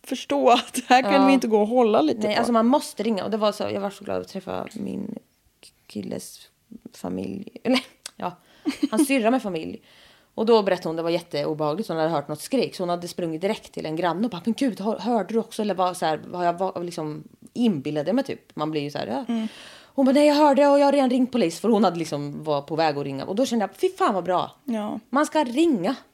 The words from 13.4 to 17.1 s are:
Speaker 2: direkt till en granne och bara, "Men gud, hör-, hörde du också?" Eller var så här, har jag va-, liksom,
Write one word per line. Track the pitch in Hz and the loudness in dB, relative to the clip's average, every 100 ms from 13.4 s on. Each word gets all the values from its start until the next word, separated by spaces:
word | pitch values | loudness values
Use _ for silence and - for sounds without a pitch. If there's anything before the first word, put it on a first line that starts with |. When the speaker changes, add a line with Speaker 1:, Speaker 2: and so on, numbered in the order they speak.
Speaker 2:
direkt | 196 214 - | -4 -4 -8
till | - 160 | -10 -6
en | 156 | -2
granne | 175 165 | -2 0
och | 233 | -4
bara, | 170 | -4
"Men | 233 | -4
gud, | 220 277 190 | -2 -2 -2
hör-, | 202 - | -4 -4
hörde | 208 233 208 | -2 -2 0
du | 226 | -4
också?" | 214 - | -4 -6
Eller | 214 | -4
var | 180 185 | 0 -2
så | 180 165 | 0 -2
här, | 151 165 | -2 -6
har | 175 | -2
jag | 175 170 | -2 0
va-, | 190 180 | -4 -4
liksom, | 175 170 156 | -8 -8 -8